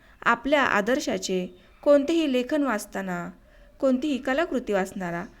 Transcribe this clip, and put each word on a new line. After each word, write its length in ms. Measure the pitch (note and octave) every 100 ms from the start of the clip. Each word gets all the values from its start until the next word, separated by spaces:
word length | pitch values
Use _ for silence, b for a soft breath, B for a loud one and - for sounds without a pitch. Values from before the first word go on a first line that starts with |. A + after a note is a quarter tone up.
| b b
आपल्या 400 | - A#3+ C4+ D4
आदर्शाचे 960 | B3 G#3 G#3 C4+ D4 F#3 - F#3 F#3 - B B
कोणतेही 500 | D4 C#4+ C#4 E4 D#4
लेखन 300 | B3 B3 D4+
वाचताना, 680 | C4+ G#3+ - G3+ F#3+ F3 F3 - b b b -
कोणतीही 380 | C4+ B3+ D4+ B3
कलाकृती 540 | C4 C4+ E4+ B3+ B3
वाचणारा 520 | G3 G3 G3+ F3 E3+ G#3+ B